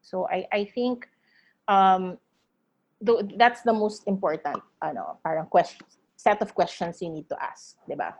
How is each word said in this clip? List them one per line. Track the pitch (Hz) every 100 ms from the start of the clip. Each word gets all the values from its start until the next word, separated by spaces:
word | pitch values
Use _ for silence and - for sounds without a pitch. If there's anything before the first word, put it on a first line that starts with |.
So | _ 185 180
I, | 185 -
I | 208 202
think, | 254 247 247 - _ _ _ _ _ -
um, | 196 190 185 185 175 _ _ _ _ _ _ _ _
tho-, | 214 233 202 196
that's | 233 240
the | 240
most | 220 208 208 -
important, | 196 190 156 147 - _ _
ano, | 156 123 78 -
parang | 165 160 160
quest-, | 180 - - - _ _ _
set | - 208
of | 208 -
questions | 170 - 170 165
you | 170
need | 156 -
to | -
ask, | - - - _ -
di | 143
ba? | 95